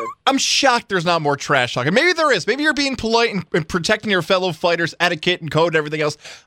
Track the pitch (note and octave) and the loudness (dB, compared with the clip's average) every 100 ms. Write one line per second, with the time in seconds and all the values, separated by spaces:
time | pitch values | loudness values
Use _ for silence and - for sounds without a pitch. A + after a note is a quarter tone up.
0 | - - - C4+ - - C4+ A#3+ - F#3+ | 0 -4 0 0 0 2 2 2 0 -2
1 | E3+ E3+ D3 C#3 - C#3 B2 - B2 G#3 | 0 0 0 -2 0 0 2 -2 0 2
2 | E4+ E4+ D#4 A3 E3+ C4 D4+ C#4+ C#4 C4 | 2 2 2 2 0 0 0 0 -2 -2
3 | A3 A3+ A#3 G3 - F3+ D#3+ F3+ E3 G#3+ | 0 2 2 -2 -2 -4 -2 -4 0 -2
4 | A3 F#3+ E3 F#3+ F#3 E3 F3+ E3+ E3 - | 0 -2 2 0 0 -2 0 0 -2 0
5 | F3 E3+ - F3+ D#3 D3+ E3+ D#3+ D3+ D3+ | 0 0 -2 -2 -2 0 2 0 -2 -2
6 | D3+ - - - | -2 -4 -14 -20